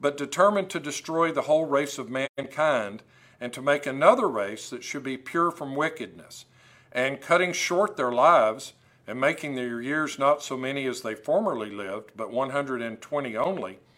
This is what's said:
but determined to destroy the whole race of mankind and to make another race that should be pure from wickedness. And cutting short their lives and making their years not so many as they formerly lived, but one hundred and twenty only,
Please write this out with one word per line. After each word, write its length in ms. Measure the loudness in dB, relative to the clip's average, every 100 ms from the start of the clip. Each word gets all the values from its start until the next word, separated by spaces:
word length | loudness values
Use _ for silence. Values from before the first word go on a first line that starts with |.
but 160 | -4 -2
determined 540 | -6 4 4 4 -2
to 80 | -6
destroy 520 | -6 -8 -4 0 2
the 120 | 0
whole 220 | 2 2 4
race 340 | 0 0 -6
of 100 | -6
mankind 920 | -4 -4 -6 -8 0 2 2 -2 -8 -18 _ -20 _
and 140 | -10
to 80 | -4
make 240 | 0 0 0
another 420 | 6 6 6 2
race 400 | 0 -4 -6 -12
that 120 | -12
should 200 | -10 -10
be 120 | -8 -8
pure 360 | -6 0 0
from 240 | -2 -6 -2
wickedness. 720 | -2 -4 -12 -12 -20 -20 -20 _ -20 -20 _
And 300 | -2 -2 -2
cutting 320 | 2 4 4
short 420 | 0 0 2 0 0
their 160 | 0
lives 640 | 6 8 8 6 2 -8 -18 _ _ -10
and 160 | 0
making 320 | 0 0 -4
their 260 | -4 -4 -4
years 380 | -2 -2 -2 2
not 240 | 2 2
so 160 | -2 -6
many 300 | -4 -2 -4
as 140 | -4
they 120 | -6
formerly 560 | -6 0 2 2 -2 -6
lived, 420 | -8 -8 -8 -10 -10
but 160 | -6
one 180 | -2 -2
hundred 320 | -2 -2 -4
and 180 | -6 -8
twenty 380 | -6 -4 -4 -2
only, 400 | -2 -2 -8 -12 _